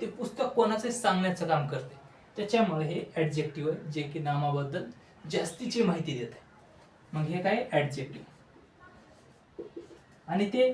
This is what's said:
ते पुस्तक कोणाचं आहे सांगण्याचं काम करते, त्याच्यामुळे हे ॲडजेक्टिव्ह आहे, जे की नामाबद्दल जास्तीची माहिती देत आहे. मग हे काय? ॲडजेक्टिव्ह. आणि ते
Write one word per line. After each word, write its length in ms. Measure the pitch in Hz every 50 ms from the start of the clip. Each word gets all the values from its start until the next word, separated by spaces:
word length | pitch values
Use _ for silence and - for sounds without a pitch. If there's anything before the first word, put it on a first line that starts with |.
ते 40 | 226 208 - -
पुस्तक 360 | 233 - - - 262 247 -
कोणाचं 320 | 240 233 214 220 214 - 233
आहे 100 | 240 -
सांगण्याचं 500 | - 202 190 185 185 185 180 - 170 160
काम 200 | 160 151 139 -
करते, 280 | 143 127 - - - - - - - - - - - -
त्याच्यामुळे 480 | 208 - - 226 208 180 160 156 156
हे 180 | 147 170 - - - -
ॲडजेक्टिव्ह 560 | 170 156 147 143 151 151 - - 156 143 156
आहे, 200 | 165 - - 156
जे 100 | - 156 143
की 160 | 139 - 156
नामाबद्दल 680 | 147 147 143 143 147 143 143 143 139 139 139 135 - - - - - - - - - 156
जास्तीची 520 | 190 - - - - - 254 - - 233 220
माहिती 340 | 185 170 165 160 151 127 123
देत 140 | 120 117
आहे. 180 | - - - - - - - - - - - - - - - - -
मग 120 | 156 151 151
हे 140 | 175 185 180
काय? 240 | 196 214 240 254 -
ॲडजेक्टिव्ह. 540 | - 147 143 139 - 135 131 - - - - - - - - - - - - - _ - - - - - - - - - - - - - - _ - - - - - - - - - - - - - - - 165
आणि 220 | 175 196 208 202 247
ते 200 | 247 254 254